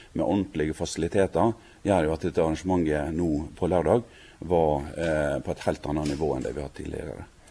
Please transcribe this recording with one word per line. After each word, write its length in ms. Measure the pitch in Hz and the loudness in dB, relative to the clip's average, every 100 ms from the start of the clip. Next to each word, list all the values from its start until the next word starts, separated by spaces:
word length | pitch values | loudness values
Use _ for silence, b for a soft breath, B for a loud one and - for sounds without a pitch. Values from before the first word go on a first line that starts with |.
| B | B
med 140 | - - | -2 0
ordentlige 500 | 101 92 78 78 78 | 0 0 -2 -2 -2
fasiliteter, 760 | 85 - 82 104 95 82 113 110 B B | -6 -4 0 2 2 4 2 0 B B
gjør 260 | - 92 78 | 2 2 2
jo 60 | |
at 120 | 80 90 | 0 0
dette 140 | 87 | 2
arrangementet 720 | 80 78 92 90 78 76 73 80 | 2 0 0 2 2 0 0 -2
nå 140 | 87 76 80 - | 0 0 -4 -4
på 120 | 87 | 0
lørdag 360 | 90 80 120 B B B B 80 | 2 4 2 B B B B 0
var, 400 | 87 80 73 71 - | 2 4 2 -2 -4
eh, 420 | 82 78 73 69 | 0 2 0 -2
på 120 | - | -4
et 120 | 80 - | -4 -2
helt 200 | 78 - | -2 -2
annet 220 | 76 76 | -2 -2
nivå 200 | 71 78 65 | 0 -2 -2
enn 100 | 60 | -4
det 80 | |
vi 80 | 65 | -6
har 80 | 69 | -8
hatt 80 | - | -10
tidligere. 460 | 73 - - - - B B | -10 -8 -8 -12 -14 B B